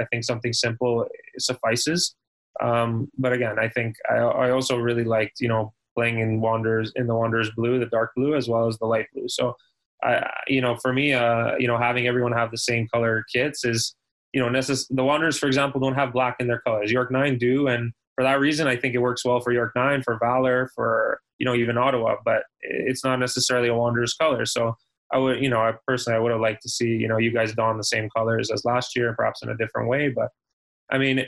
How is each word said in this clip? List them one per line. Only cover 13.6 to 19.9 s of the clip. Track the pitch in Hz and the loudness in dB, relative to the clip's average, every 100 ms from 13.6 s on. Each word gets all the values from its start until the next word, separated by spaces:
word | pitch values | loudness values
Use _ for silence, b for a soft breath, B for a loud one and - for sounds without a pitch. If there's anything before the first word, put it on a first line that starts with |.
is, | 123 113 - - _ _ _ | -2 0 -2 -8 _ _ _
you | 139 | -2
know, | 120 | 0
necess-, | 127 131 135 - | 0 0 -2 -2
the | 135 | 0
Wanderers, | 131 151 160 147 | 2 2 2 0
for | 143 | 0
example, | 135 143 131 | 2 2 0
don't | 135 | 0
have | 131 131 | 0 0
black | 123 127 - | 0 -2 0
in | 123 | -2
their | 117 | -2
colors. | - 107 104 | -2 -2 0
York | 120 123 | 0 0
Nine | 131 143 123 | 0 0 2
do, | 120 131 143 | 2 2 2
and | 120 117 - _ | 0 -2 -8 _
for | - | -2
that | 127 139 | 2 4
reason, | 139 156 151 | 2 2 0
I | 120 | 0
think | 131 | 0
it | 120 | 0
works | 123 120 | 0 0
well | 123 123 | 0 0
for | 120 | 2
York | 120 117 | 0 0
Nine, | 123 131 | 0 0